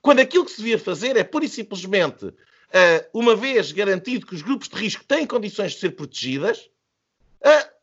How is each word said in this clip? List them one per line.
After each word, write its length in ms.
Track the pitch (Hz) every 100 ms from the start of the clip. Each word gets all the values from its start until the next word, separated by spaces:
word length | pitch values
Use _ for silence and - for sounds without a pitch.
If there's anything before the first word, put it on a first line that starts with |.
Quando 180 | 285 262
aquilo 260 | 254 - -
que 60 |
se 60 | -
devia 220 | 226 220
fazer 380 | 196 156 240 240
é 60 |
pura 220 | - 302 311
e 40 |
simplesmente, 840 | - 202 190 185 196 156 - 92 - _ _ _
eh, 380 | 185 175 165 -
uma 220 | 226 233 214
vez 360 | 262 247 156
garantido 540 | 156 202 180 208 247 -
que 100 | 170
os 60 |
grupos 280 | 170 277 -
de 60 | -
risco 280 | 214 -
têm 220 | - 294 294
condições 480 | 233 202 - 180
de 60 | -
ser 120 | 175
protegidas, 800 | - 143 - 127 135 190 - _ _ _ _ _ _ _ _
eh, 280 | 285 302 - _